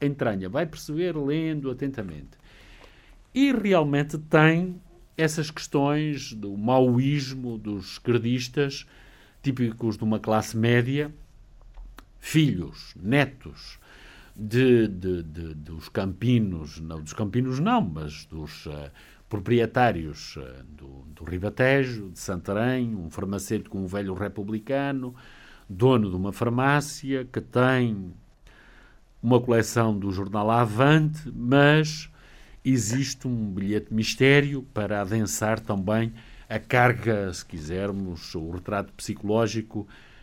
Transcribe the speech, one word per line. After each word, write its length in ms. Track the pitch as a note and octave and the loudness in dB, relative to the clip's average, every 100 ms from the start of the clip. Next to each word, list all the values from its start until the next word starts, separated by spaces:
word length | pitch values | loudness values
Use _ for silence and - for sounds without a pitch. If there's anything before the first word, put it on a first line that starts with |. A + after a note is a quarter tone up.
entranha. 480 | C#3+ C#3 B2 G2 F#2 | -4 0 -2 -2 -2
Vai 160 | A#2+ E3 | -4 -4
perceber 500 | - - D3+ F3+ D#3 | -6 -8 -4 -2 -2
lendo 540 | C#3 D3+ D#3+ D3+ C3+ | -2 -2 -2 -4 -4
atentamente. 680 | B2 C#3 C3 F#2+ D2+ C#2 - - - - - - - - - _ | -4 -6 -6 -8 -10 -16 -20 -20 -20 -20 -20 -20 -20 -20 -20 _
E 180 | B3 C#4 | 2 2
realmente 640 | C4+ G3+ F3+ D3 C#3+ D3 D#3 | 4 4 4 4 2 0 -4
tem 580 | - E3 D#3 E3 F3+ F3+ - - - - | 2 6 8 6 0 -6 -16 -20 -12 -2
essas 340 | D#3+ D#3+ D3+ | 0 0 -6
questões 840 | - - D3 C#3 D3 D3+ C#3 A#2 | -8 -4 0 2 2 -2 -4 -8
do 240 | A2 G2+ G2+ | -10 -8 -2
maoísmo 1000 | A2 C3 B2+ A#2+ C3+ D3 B2+ C3 B2 A2+ | 2 6 6 4 2 0 -2 -6 -8 -8
dos 360 | G#2+ G2+ F2 | -6 -6 -8
esquerdistas, 920 | - - A#2+ A2+ B2 B2 - C#3+ C#3 - - - - - _ | -6 0 0 2 -2 -2 -2 -2 -4 -14 -20 -20 -20 -20 _
típicos 560 | C#3 B2 A#2+ A2 A#2 G#2+ | -4 0 0 0 -2 -2
de 60 | |
uma 160 | A2 G#2+ | 0 0
classe 360 | A2 G#2+ G#2+ A2+ | 2 0 2 0
média, 580 | A2+ A#2+ A#2+ C#3+ D3 D3 - - - - - - - - - - | 4 4 2 0 -4 -8 -20 -20 -20 -20 -20 -18 -18 -20 -20 -18
filhos, 720 | - D#3 D3+ F#2 D#2 - - - | -2 2 2 2 -6 -12 -18 -10
netos 760 | F2+ C#3 C#3 - E2 - - - - - - - - - | -2 0 0 -4 -18 -18 -18 -20 -20 -20 -20 -20 -20 -12
de, 520 | G#2+ A#2+ C3 A#2+ A2 | -2 2 6 6 4
de, 360 | F#2 F#2 F2+ | -2 -4 -4
de, 300 | D#2+ D#2 E2 | -6 -12 -12
dos 360 | D2+ D2+ D#2+ - | -12 -14 -14 -10
campinos, 880 | - F#2+ F2+ A#2 B2 G#2 E2+ D2 D2+ | -6 -4 -2 2 2 2 -2 -10 -12
não, 220 | D#2+ D#2+ | -12 -10
dos 120 | D#2 | -10
campinos 460 | - G#2 A#2 C3 B2+ | -6 -4 -2 -2 -2
não, 220 | F3+ B3 | 0 0
mas 440 | A#2+ D#2 D2+ D2+ - | 0 -4 -8 -12 -14
dos, 400 | D#2 D2+ - E2 | -12 -12 -12 -12
eh, 240 | D2 C#2+ - - - - | -12 -12 -16 -20 -20 -10
proprietários, 1040 | G#2 F#2 A#2 A2+ - B2 F2 D#2 D2 - - | -6 2 2 2 4 2 2 -4 -10 -14 -14
eh, 260 | C2 C2 C2 | -16 -16 -18
do, 380 | D2 C2+ C2+ C#2 D2+ | -20 -20 -20 -20 -16
do 80 | |
Ribatejo, 840 | D#2 F2+ G2+ G#2 C3 C#3 B2+ A#2 G2 | -8 -4 -4 0 4 4 2 -4 -10
de 80 | E2 | -10
Santarém, 760 | - F#2 E2 G2+ A#2+ B2+ A#2+ | -8 -6 -4 -2 0 0 -2
um 160 | G#2+ D#2+ | -4 -8
farmacêutico, 680 | - F#2+ G2 - G#2+ E2+ G2 | -8 -6 -6 -4 -4 -4 -8
um 100 | F#2+ | -6
velho 260 | G2+ G2 | -6 -6
republicano, 1040 | F#2 G2+ G2+ G2+ A2 A2 C3+ C#3 C#3 B2+ B2 - - - - - | -6 -6 -8 -6 -6 -4 -4 -2 -4 -8 -12 -20 -20 -20 -20 -14
dono 400 | F2+ B2 B2+ G#2 | 2 4 6 4
de 60 | F2+ | -2
uma 160 | F#2+ | -4
farmácia, 920 | G2 A#2 A#2+ C3+ C#3+ D3 - C3+ C3+ B2 | -2 -2 2 2 2 0 -8 -6 -6 -4
que 80 | - | -8
tem 720 | - B2 B2+ C3 A#2+ G#2 F2+ E2+ - _ - - - - - - _ - | -2 2 4 4 2 -2 -8 -14 -20 _ -20 -20 -20 -20 -20 -20 _ -4
uma 160 | A#2+ B2 | 4 4
coleção 580 | A#2+ A#2 G#2+ A#2+ A2+ G2+ | 6 2 2 2 2 0
do 140 | G2 | -2
jornal 400 | F#2+ G2 G#2 G#2 | -4 -2 0 2
Avante, 800 | A#2 A#2 G#2 C#3 D#3 D#3 D3+ B2 | 4 2 4 6 6 4 -2 -10
mas 760 | A#2 A#2+ C#3 C#3+ D3+ D#3 - - - - - - - | -6 2 6 8 6 2 -4 -12 -18 -20 -20 -20 -6
existe 640 | B2+ C3 G2+ B2 C#3 - C3 | 0 2 2 0 -2 -6 -6
um 260 | A#2+ G#2+ | -4 -4
bilhete 400 | F#2+ G2 G#2 - | -4 -2 -2 -2
mistério 680 | A2 A2 - C3+ C#3+ C#3+ C#3+ B2 | -2 -2 4 6 6 4 -2 -6
para 260 | - G2+ G#2 | -4 -2 -2
adensar 640 | F#2+ A2+ G#2 - G#2+ A2+ | 0 0 -2 -2 0 0
também 500 | - G#2 F#2+ A2 A2+ A2+ - - - | -2 -2 0 0 0 -4 -18 -20 -8
a 100 | A2 | -8
carga, 760 | - B2+ B2 B2 G#2+ G#2+ F#2+ | 0 4 4 4 0 0 -2
se 120 | E2+ - | -6 -12
quisermos, 880 | F2 D2+ F2+ G2+ G2 F#2+ E2+ - F2 | -12 -8 -4 -4 -4 -6 -8 -10 -10
o 160 | D#2+ | -8
retrato 400 | F2+ - G2+ G2 | -8 -4 -4 -4
psicológico 960 | - - G#2+ G2+ A2 A2+ A2 A2 G#2+ G2+ - - - | -10 -10 -6 0 0 0 -2 -6 -8 -12 -16 -20 -20